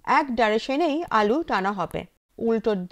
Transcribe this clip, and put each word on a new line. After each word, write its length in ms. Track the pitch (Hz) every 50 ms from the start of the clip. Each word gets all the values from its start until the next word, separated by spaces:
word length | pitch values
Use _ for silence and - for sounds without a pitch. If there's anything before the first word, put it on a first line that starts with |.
| _ - 247 294
এক 60 | 311 277 233 240
ডাইরেকশনেই 600 | 233 214 214 226 - - 262 285 349 311 277 320 339 - - 220
আলু 180 | 208 208 233 311 330 -
টানা 220 | 247 185 185 196 208 190
হবে, 220 | 170 - - - 180 - _ _ _ _ _ - 226 226
উল্টোর 320 | 226 220 - 226 208 185 180 180